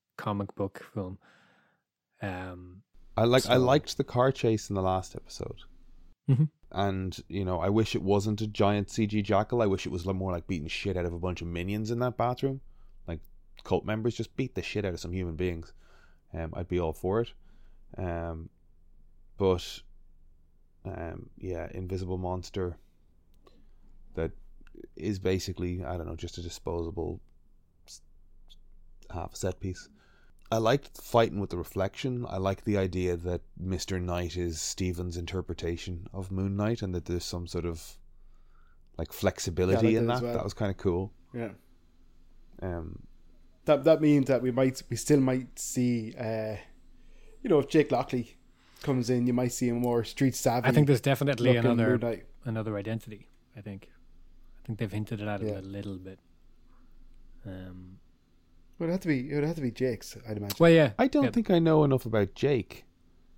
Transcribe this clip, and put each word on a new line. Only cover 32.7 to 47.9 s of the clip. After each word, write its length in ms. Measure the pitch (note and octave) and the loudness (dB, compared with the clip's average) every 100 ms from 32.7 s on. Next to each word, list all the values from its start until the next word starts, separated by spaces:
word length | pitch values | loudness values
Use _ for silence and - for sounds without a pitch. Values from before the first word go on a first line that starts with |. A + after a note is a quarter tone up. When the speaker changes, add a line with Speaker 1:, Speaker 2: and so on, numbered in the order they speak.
| G2+ | 2
Speaker 2:
idea 380 | F#2+ F2+ F2+ F2 | 2 0 0 -2
that 240 | F2 F2 - - | -2 -6 -6 -10
Mister 440 | F#2 F2+ - F#2 | -4 -4 -2 -4
Knight 340 | F2 F2 F2 F2 | -2 -2 -2 -4
is 240 | F2 D#2 | -4 -4
Stephen's 560 | - - F#2 E2+ F2+ F2 | -6 -4 -2 -2 -6 -6
interpretation 920 | E2+ F#2 F2 E2 E2+ E2+ - E2+ - | -6 -6 -6 -6 -4 -4 -6 -10 -10
of 180 | F#2+ F#2 | -10 -6
Moon 280 | F#2+ G2 G2 | -2 -2 0
Knight, 240 | G#2+ A#2+ | 0 -2
and 120 | F#2+ | -2
that 120 | F2 - | -4 -4
there's 180 | F2 | -4
some 240 | - F2 E2+ | -4 -8 -6
sort 160 | F2 | -4
of, 340 | E2+ E2 - - - - - - - - - - - - | -4 -6 -12 -18 -20 -20 -20 -20 -20 -20 -20 -20 -14 -8
like, 160 | D#2 | -8
flexibility 800 | - G2 - - D#2+ F#2 F#2+ A2 | -2 -2 0 -2 0 2 4 4
Speaker 3:
Yeah, 80 | A2 | 4
I 20 | |
liked 20 | |
Speaker 2:
in 60 | A#2 | 2
Speaker 3:
it 40 | |
as 60 | B2 | 0
Speaker 2:
that. 60 | A#2+ | -2
Speaker 3:
well. 100 | - | -4
Speaker 2:
That 80 | |
was 100 | F#2+ | -4
kinda 200 | - G2+ | -4 -4
cool. 400 | F#2 F#2+ F2 F#2+ - - | -2 0 0 -4 -10 -14
Speaker 3:
Yeah. 180 | A#2+ A2 G2 _ _ _ _ - - - - - - | -8 -8 -10 _ _ _ _ -20 -20 -20 -20 -20 -10
Speaker 2:
Um, 380 | F#2 E2+ E2 - - - - - - _ | -6 -6 -8 -12 -16 -20 -20 -20 -20 _
Speaker 3:
That, 220 | - C#3 D3+ | 2 6 6
that 160 | D#3 | 6
means 260 | D3+ D3 B2+ | 6 6 6
that 140 | B2+ | 2
we 100 | B2+ | 2
might, 320 | A#2+ C3 C3 - | 4 2 0 -6
we 80 | A#2 | -4
still 240 | - D3 | 4 4
might 360 | C3 C3 B2+ - | 4 0 -4 -10
see, 560 | - B2+ B2 A#2+ A2 - | -4 0 2 0 -2 -6
uh, 380 | A2+ A2 A2 G2 - - - - - - - - | -4 -4 -4 -8 -12 -20 -20 -20 -20 -20 -20 -6
you 60 | A#3 | 2
know, 100 | D3+ | 4
if 100 | - | 6
Jake 200 | D#3 | 4
Lockley 460 | D3+ | 4